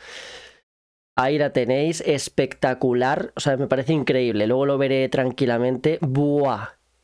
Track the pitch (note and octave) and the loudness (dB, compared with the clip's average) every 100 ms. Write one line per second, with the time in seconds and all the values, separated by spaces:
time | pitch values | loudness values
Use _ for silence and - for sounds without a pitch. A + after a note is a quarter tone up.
0 | - - - - - _ _ _ _ _ | -20 -18 -18 -20 -20 _ _ _ _ _
1 | _ - C3 D3+ C#3+ C3+ A#2 C3+ D#3 E3 | _ -2 0 0 0 0 0 0 0 -2
2 | - C#3+ - - C3+ - C3+ B2+ B2+ B2 | -2 -2 -2 -2 -2 -2 -2 0 0 2
3 | B2+ D3+ - - C#3+ C3 C3+ C3+ B2+ D#3 | 0 0 -4 -4 -2 0 0 0 2 0
4 | B2 C3 A#2+ G#2 G#2+ B2+ C#3 C3+ C3+ C3+ | 2 2 2 0 2 2 2 2 2 2
5 | C3 - B2+ B2+ B2+ A#2 B2+ B2+ D#3 E3 | 0 0 -2 0 0 2 0 0 0 0
6 | C#3+ C3+ D3 D3 C3+ G#2 G#2 - _ _ | 0 0 2 2 0 -2 -8 -16 _ _